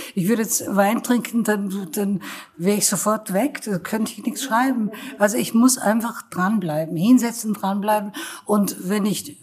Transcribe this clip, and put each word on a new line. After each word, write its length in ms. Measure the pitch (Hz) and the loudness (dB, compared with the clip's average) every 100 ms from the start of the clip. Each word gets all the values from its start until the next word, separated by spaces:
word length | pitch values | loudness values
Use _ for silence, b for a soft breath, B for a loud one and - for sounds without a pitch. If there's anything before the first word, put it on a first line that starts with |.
| B - | B -2
ich 120 | 175 | 2
würde 160 | 226 | 2
jetzt 320 | 220 - - 202 | 0 -2 0 2
Wein 260 | 202 226 | 4 2
trinken, 400 | - 240 - 233 | 0 0 0 0
dann, 460 | 214 208 202 196 180 | 2 0 -2 -6 -6
dann 280 | 208 196 190 B B B - | -2 -2 -2 B B B -2
wäre 200 | 175 202 | 0 2
ich 100 | - | 0
sofort 460 | 196 208 214 214 | 0 0 -2 0
weg, 280 | 185 277 285 220 | 0 0 -2 -4
da 120 | 185 | -4
könnte 320 | - 220 214 - | -4 -4 -4 -4
ich 80 | |
nichts 200 | - - | -6 -4
schreiben. 480 | 269 220 269 240 214 B B - | -2 0 2 0 -2 B B 0
Also 180 | 208 247 | 2 2
ich 160 | 214 | 0
muss 240 | 226 254 - | 4 4 4
einfach 420 | 202 226 233 - - | 2 0 -2 -8 -8
dranbleiben, 640 | 175 185 220 175 151 160 170 | -2 0 0 0 -2 -2 0
hinsetzen, 580 | 208 254 233 226 220 | 6 6 6 -4 -4
dranbleiben. 580 | 202 190 202 208 214 202 B B B - | -2 -2 0 0 0 0 B B B 0
Und 300 | 208 196 - 185 | 2 2 -2 -2
wenn 160 | 208 208 | 0 0
ich, 300 | 180 - - | -2 -6 -8